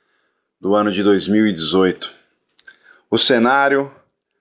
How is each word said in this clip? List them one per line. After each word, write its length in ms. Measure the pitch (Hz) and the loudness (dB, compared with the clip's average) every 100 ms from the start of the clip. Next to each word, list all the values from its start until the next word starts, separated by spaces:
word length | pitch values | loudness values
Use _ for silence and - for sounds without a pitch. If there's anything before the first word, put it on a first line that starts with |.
| _ _ _ _ _ _ | _ _ _ _ _ _
do 140 | 92 | -2
ano 180 | 104 104 | 0 0
de 100 | 95 | -2
dois 240 | 101 98 85 | 0 0 0
mil 200 | 107 107 | 0 0
e 60 | |
dezoito. 580 | 85 78 92 92 87 - - _ _ _ _ - _ _ _ - | -2 -2 0 0 -2 -10 -18 _ _ _ _ -20 _ _ _ -6
O 60 | 113 | -2
cenário 760 | - 123 120 139 139 139 139 - _ _ _ _ | 0 2 2 2 2 0 -4 -12 _ _ _ _